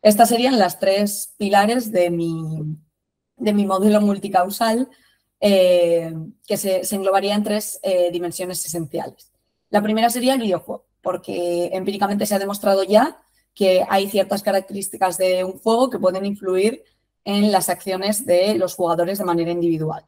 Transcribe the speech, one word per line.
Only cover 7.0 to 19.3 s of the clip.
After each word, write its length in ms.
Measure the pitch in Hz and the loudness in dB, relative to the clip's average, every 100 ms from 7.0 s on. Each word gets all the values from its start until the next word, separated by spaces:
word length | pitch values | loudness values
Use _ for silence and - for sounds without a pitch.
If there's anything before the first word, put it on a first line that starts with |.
| 190 190 196 | 0 0 0
en 100 | 208 | -2
tres, 340 | 208 214 208 - | 0 -2 -4 -8
eh, 280 | - 185 175 | -2 0 0
dimensiones 520 | 175 175 165 185 180 | 0 -6 -8 -8 -8
esenciales. 680 | - 170 160 - - - - _ _ _ _ | -8 -8 -6 -8 -10 -14 -20 _ _ _ _
La 100 | 208 | -2
primera 300 | 208 214 233 | 0 0 0
sería 240 | 240 247 | 0 0
el 60 | 269 | 0
videojuego, 460 | 226 175 - - _ _ | 0 -2 -4 -14 _ _
porque 720 | - 180 - 190 175 175 175 | -8 -6 -6 -6 -4 -2 -2
empíricamente 540 | 190 190 202 202 202 208 | -4 -4 -2 -2 -2 -2
se 80 | |
ha 60 | 202 | -2
demostrado 420 | 196 202 202 196 | -4 -4 0 2
ya 340 | 190 208 277 - _ _ _ | 4 4 4 -2 _ _ _
que 300 | - 196 185 - | 0 2 4 2
hay 200 | 196 196 | 0 0
ciertas 340 | 202 190 208 | -2 -2 -2
características 760 | 208 190 190 202 196 - 185 175 | 0 -2 -2 -10 -10 -2 -2 0
de 260 | 185 185 | 0 0
un 140 | 185 190 | -2 -4
juego 300 | - 226 262 | 0 2 2
que 100 | 220 | 2
pueden 260 | 185 185 196 | 0 0 -6
influir 580 | 202 190 185 202 262 _ _ _ _ | -6 -2 0 0 -2 _ _ _ _
en 280 | - 202 208 | -4 0 2
las 160 | 196 180 | 2 0
acciones 580 | 175 - 185 196 208 - | -4 -4 -4 -4 -4 2
de 300 | 175 190 202 | 2 2 0
los 180 | 180 | -2
jugadores 440 | - 170 165 170 196 | -2 -2 0 -2 -2
de 60 | |
manera 280 | 185 | -2